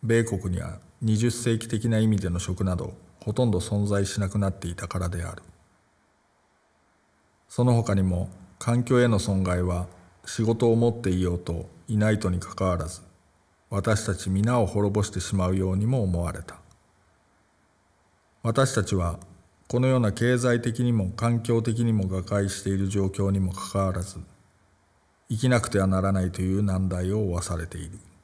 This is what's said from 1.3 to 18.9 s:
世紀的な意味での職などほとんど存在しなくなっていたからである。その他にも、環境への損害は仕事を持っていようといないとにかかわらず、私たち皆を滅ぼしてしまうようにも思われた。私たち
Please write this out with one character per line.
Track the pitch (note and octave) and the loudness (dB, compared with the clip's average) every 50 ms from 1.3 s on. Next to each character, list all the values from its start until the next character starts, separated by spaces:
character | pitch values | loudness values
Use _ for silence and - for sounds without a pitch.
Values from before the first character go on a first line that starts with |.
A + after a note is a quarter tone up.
| A#2 | 0
世 | A#2+ A#2 B2 A#2 A2+ | 0 0 0 0 0
紀 | A2+ | -2
的 | - - A2 A2 A#2+ | -4 -6 -2 0 0
な | A2+ A2 | 2 2
意 | A2 | 4
味 | A2 G#2+ G2 | 4 2 2
で | F#2+ F2+ | 0 -2
の | E2+ F2 | -4 -4
職 | F2+ - F#2 - G2 | -4 -4 -4 -2 -2
な | F#2+ F2+ | -2 -2
ど | F2 - - - - - - - _ | -2 -4 -6 -10 -14 -20 -20 -20 _
ほ | - - G2+ | -6 -6 0
と | - B2+ | 0 2
ん | A#2+ | 2
ど | G2+ F2+ | 2 0
存 | E2+ - G#2+ G2+ G#2 | 0 0 -2 0 0
在 | G2+ G#2 G2+ G2 | 0 0 0 0
し | G2 - - | 0 -2 -2
な | G#2 F#2 | -2 -2
く | - G#2+ | 0 0
な | G2+ F#2+ | 0 0
っ | F2+ | -2
て | - - E2+ | -4 -6 -8
い | F2 | -8
た | - - | -8 -10
か | F2+ - F#2 | -8 -6 -4
ら | F2+ F2+ | -4 -4
で | F2+ F2 E2+ | -4 -4 -6
あ | E2+ - | -8 -10
る。 | - - - - _ _ _ _ _ _ _ _ _ _ _ _ _ _ _ _ _ _ _ _ _ _ _ _ _ _ _ _ _ _ _ _ _ _ _ _ _ _ _ | -12 -16 -20 -20 _ _ _ _ _ _ _ _ _ _ _ _ _ _ _ _ _ _ _ _ _ _ _ _ _ _ _ _ _ _ _ _ _ _ _ _ _ _ _
そ | - - B2 | -2 2 4
の | B2 A#2+ | 4 4
他 | A#2 A2 - G#2 | 4 4 2 2
に | G2 F#2+ | 2 2
も、 | F#2 F2+ F2+ F#2 - - - - - - _ | 2 2 0 -2 -4 -8 -14 -20 -20 -16 _
環 | - - A#2 B2 B2 | -2 0 0 0 2
境 | - C3 B2 | 4 4 4
へ | A#2+ A#2+ | 6 6
の | A2+ G2 | 4 2
損 | F2+ - G2 F#2+ F#2+ | 2 0 0 0 2
害 | F2+ F2+ F2+ F2+ | 0 0 0 0
は | F2+ F2 F2 F2+ - - - - - _ _ _ | 0 0 -2 -4 -6 -10 -20 -20 -20 _ _ _
仕 | - - - A2+ | -12 -4 -2 2
事 | G#2+ A2+ A2 B2 A#2 | 2 2 4 4 4
を | A2+ | 4
持 | A2+ A#2 A#2+ | 4 4 2
っ | A2 | 0
て | A2+ - G2 | 0 -2 0
い | F#2 F#2 | 0 0
よ | F#2 F2+ F2 | 0 0 -2
う | E2+ | -2
と | - - E2 E2+ F2 - - - - - | -4 -6 -8 -8 -8 -12 -16 -20 -10 -2
い | A2 | 0
な | G#2+ G#2+ G#2+ G#2+ | 2 2 4 2
い | G#2 | 2
と | - G2 | 0 0
に | F2+ F2+ | -2 -2
か | - - - | -4 -6 -6
か | - G2+ | -2 -2
わ | F#2+ F2+ | 0 0
ら | E2+ D2+ | -2 -4
ず、 | D#2+ - - - - _ _ _ _ _ _ _ _ _ _ _ _ | -6 -8 -14 -16 -20 _ _ _ _ _ _ _ _ _ _ _ _
私 | - G2 F#2+ - A2 G#2 - | -6 -2 0 2 0 0 2
た | - F#2+ | -2 -4
ち | - - F#2+ | -4 -2 -2
皆 | F#2 F#2+ G#2 A#2 B2+ B2 | 0 2 2 2 4 2
を | A2+ | 2
滅 | F2+ - G#2 G2+ G2+ G2 | 2 2 0 0 2 2
ぼ | G#2+ G2 | 2 0
し | - | 0
て | - F#2 | -2 -6
し | F2+ - - | -6 -2 -2
ま | G2 F2+ F2+ | 0 2 2
う | F#2 | 2
よ | F#2+ F#2+ F#2 F#2 | 2 0 0 0
う | |
に | F#2+ G#2 | 0 0
も | A2+ C3 C3 G#2+ | 2 0 0 0
思 | F#2+ F2+ E2+ E2+ | 0 0 -2 -2
わ | E2+ - | -4 -6
れ | - - | -8 -10
た。 | - - - - - - _ _ _ _ _ _ _ _ _ _ _ _ _ _ _ _ _ _ _ _ _ _ _ _ _ _ _ _ _ _ _ _ _ _ | -12 -16 -20 -20 -20 -20 _ _ _ _ _ _ _ _ _ _ _ _ _ _ _ _ _ _ _ _ _ _ _ _ _ _ _ _ _ _ _ _ _ _
私 | A#2 A2+ - C3+ C3+ - | -2 2 4 2 2 2
た | - G2 | 0 0
ち | - | 0